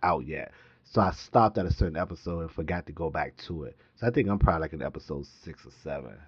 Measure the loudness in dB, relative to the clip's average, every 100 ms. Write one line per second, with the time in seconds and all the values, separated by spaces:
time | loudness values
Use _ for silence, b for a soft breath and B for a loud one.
0 | 2 2 -2 -8 -8 b b b _ 2
1 | 2 0 0 4 4 4 2 2 2 0
2 | -4 -6 -6 -4 -6 -6 -4 -4 -6 -6
3 | -4 -2 -4 -8 -10 -8 -8 -14 b b
4 | 0 2 4 4 4 4 0 -4 -6 -6
5 | -8 -8 -8 -14 -16 -16 -18 -14 -10 -8
6 | -10 -16